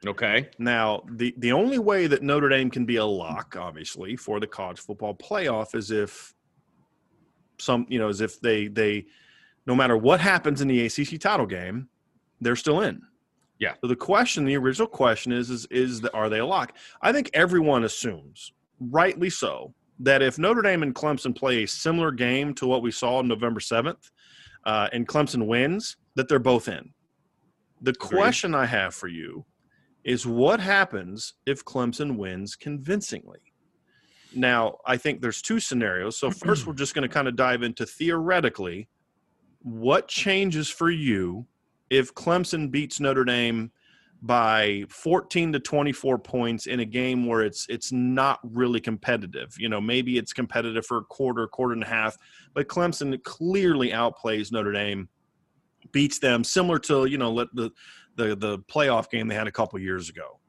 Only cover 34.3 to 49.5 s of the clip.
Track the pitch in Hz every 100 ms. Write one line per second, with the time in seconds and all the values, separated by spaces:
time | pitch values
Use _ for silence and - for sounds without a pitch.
34.3 | 127 127 120 113 - - 127 151 127 120
35.3 | - - 226 - 127 107 90 101 - 131
36.3 | - 170 208 147 139 139 151 131 151 135
37.3 | 120 127 123 120 - 113 - 165 170 165
38.3 | 180 135 - 92 87 110 _ _ _ _
39.3 | _ _ _ 123 113 120 165 - - 202
40.3 | 190 196 156 147 - 170 165 139 101 87
41.3 | 95 123 _ _ _ _ 131 127 - 170
42.3 | 180 175 165 147 135 147 - 139 131 123
43.3 | 120 117 117 113 _ _ _ _ _ 117
44.3 | 120 113 110 104 101 101 - 160 180 -
45.3 | 180 165 147 - 147 143 127 135 120 -
46.3 | 127 117 113 - 123 110 120 127 127 120
47.3 | 113 107 - - 117 - 127 123 131 135
48.3 | 131 120 117 123 120 113 110 - 117 92
49.3 | 64 62